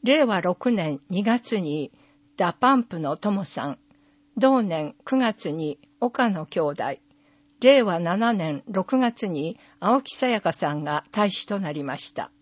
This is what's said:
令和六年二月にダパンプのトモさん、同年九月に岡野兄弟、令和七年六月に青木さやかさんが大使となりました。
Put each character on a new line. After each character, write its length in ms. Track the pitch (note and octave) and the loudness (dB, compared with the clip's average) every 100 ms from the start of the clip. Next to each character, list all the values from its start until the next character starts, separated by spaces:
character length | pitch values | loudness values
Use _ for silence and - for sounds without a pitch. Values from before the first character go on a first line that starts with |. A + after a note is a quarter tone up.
令 200 | G#3+ D4 | 2 4
和 180 | C4 G3 | 4 2
六 300 | F3 F3+ B3 | 0 -2 0
年 300 | A3 D#3+ C#3 _ | 0 0 -4 _
二 140 | F#3 | -2
月 360 | G#3 A#3+ - A3 | 0 0 0 -4
に 320 | E3 D3+ C#3 _ _ _ _ - | -2 -4 -6 _ _ _ _ -2
ダ 160 | F3+ | -2
パ 220 | - B3 C4+ | 2 4 4
ン 80 | |
プ 160 | A#3 E3+ | 2 -4
の 180 | D3+ D#3 | -4 -2
ト 140 | G#3 | -2
モ 120 | G3+ | -2
さ 280 | F3+ - - | -4 -6 -6
ん、 80 | - _ _ _ _ _ - | -8 _ _ _ _ _ 0
同 240 | C4+ C4+ | 2 4
年 340 | G#3 D#3+ D3+ - | 0 -4 -6 -10
九 140 | - C4 | -2 0
月 340 | A#3+ G#3 F3 | 0 -2 -6
に 280 | D#3 D#3 - _ _ | -4 -4 -6 _ _
岡 300 | A#3+ A#3+ A#3+ | -4 0 0
野 160 | F#3 D#3 | 0 -4
兄 160 | - | -2
弟、 220 | D3+ C#3+ A#2+ C3+ _ _ _ _ _ _ | -2 -2 -6 -6 _ _ _ _ _ _
令 220 | B3 C#4 | 6 6
和 180 | A3 E3+ | 4 0
七 320 | E3+ F#3+ A#3 | 0 0 2
年 320 | G#3+ G#3 F#3 - | 0 -2 -4 -4
六 300 | F#3+ F#3 C4 | -6 0 2
月 280 | B3 A#3 G#3 | 0 -2 -6
に 320 | D#3 D#3 A3 - _ | -4 -6 -8 -18 _
青 200 | F#3 C4 | 2 2
木 140 | C4+ - | 0 -4
さ 120 | B3+ | 0
や 120 | A3 | 0
か 140 | F3 | 0
さ 200 | - D#3 | -2 -2
ん 100 | D3 | -2
が 200 | D3 D3 - | -2 -4 -4
大 180 | - G#3 | 0 0
使 160 | F#3+ - | 0 -4
と 140 | G3+ | -4
な 140 | F3+ | -4
り 100 | D3+ | -6
ま 140 | C#3 C#3 | -6 -8
し 160 | - | -8
た。 180 | - - _ | -8 -8 _